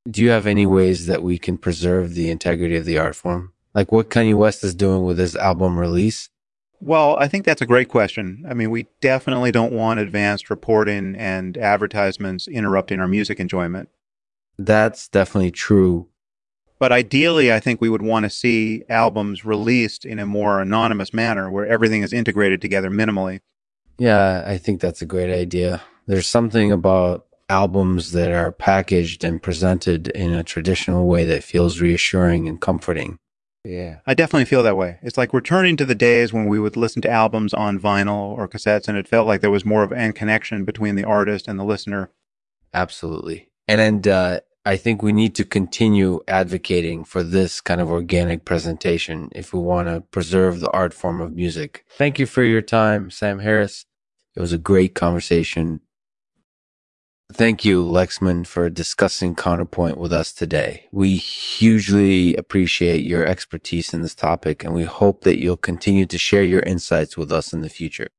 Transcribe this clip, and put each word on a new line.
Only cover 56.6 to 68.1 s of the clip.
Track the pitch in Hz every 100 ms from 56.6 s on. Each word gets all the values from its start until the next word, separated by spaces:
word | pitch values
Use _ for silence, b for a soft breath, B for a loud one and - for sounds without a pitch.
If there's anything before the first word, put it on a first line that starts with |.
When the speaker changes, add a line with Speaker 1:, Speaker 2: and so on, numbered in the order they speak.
| _ _ _ _ _ _ _
Speaker 1:
Thank | 101 113 104
you, | 104 90
Lexman, | 87 87 90 - 95 87 87
for | 87 87
discussing | 85 82 - 98 - 90
Counterpoint | 82 92 85 87 - 85 69
with | 85
us | 80 80
today. | - 80 78 - - -
We | 98 95 90
hugely | - - - - 110 110 101 101 98 92 90 -
appreciate | - 98 87 - 87 82
your | 65 85 80
expertise | 90 - 82 - 85 -
in | 85
this | 82
topic, | - 80 82 78 76
and | 82
we | 85
hope | 82 - 101 98
that | 95 87
you'll | 87 87
continue | - 85 101 98 92
to | 87
share | - 101
your | 92 90
insights | - 87 - 80 78 -
with | 73
us | 80 -
in | 80
the | 78
future. | - 82 - -